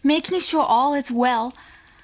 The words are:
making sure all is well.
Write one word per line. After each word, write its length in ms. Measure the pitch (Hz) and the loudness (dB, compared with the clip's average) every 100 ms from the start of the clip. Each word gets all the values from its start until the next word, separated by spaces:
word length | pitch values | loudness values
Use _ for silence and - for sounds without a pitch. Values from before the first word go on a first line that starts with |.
making 380 | 277 302 311 370 | 0 0 0 -4
sure 220 | - 320 | -2 -2
all 300 | 285 226 269 | 2 2 2
is 180 | 294 269 | 0 -2
well. 420 | 240 247 240 226 - - - - - | 0 0 0 -4 -8 -20 -20 -20 -20